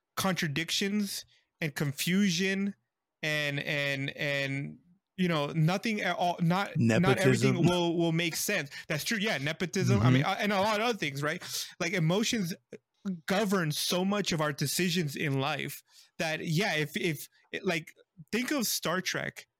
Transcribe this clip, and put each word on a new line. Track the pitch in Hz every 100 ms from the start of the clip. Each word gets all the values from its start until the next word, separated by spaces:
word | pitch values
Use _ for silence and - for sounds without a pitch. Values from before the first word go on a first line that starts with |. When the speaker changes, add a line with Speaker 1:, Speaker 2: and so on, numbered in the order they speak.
| _ -
Speaker 1:
contradictions | 190 175 165 143 165 - 196 208 202 - - _ _ _
and | 160
confusion | - 147 - 165 190 202 165 190 196 202 - _ _ _ _
and, | 156 151 143 143
and, | - 147 139 139 139 -
and, | 147 139 139 139 151 151 _ _ _ -
you | 180
know, | 156 143
nothing | 165 156 202 240 208
at | 185 -
all, | 175 175
not, | 165 185 - -
not | 113 113 180 -
everything | 131 117 131
Speaker 2:
Nepotism. | - 160
Speaker 1:
will, | 180 170 170
will | 170
make | 160 170 -
sense. | - 190 143 - -
That's | 151
true. | - 226
Yeah, | 214 147
nepotism. | 143 160 180 190 123 196
I | 127
mean, | 131
Speaker 2:
Mm-hmm. | -
Speaker 1:
uh, | -
and | 208
a | 196
lot | 208 214
of | 240
other | 220
things, | 151 135
right? | 147 175 - - - -
Like, | 170
emotions | 185 160 196 233 233 170 208 _ - _ _ 202 175 -
govern | 190 208 196 156
so | - - 180
much | 190 208 -
of | 160
our | 151
decisions | 143 139 - 180 175 151
in | 143 151 135
life | 139 139 139 - - - - -
that, | 165 156
yeah, | 175 156 208
if, | 156 147 -
if, | 175 147 - _ _ -
like, | 185 165 - - _ - -
think | 220 254
of | 294 208
Star | - 160 180
Trek, | 185 151 - - -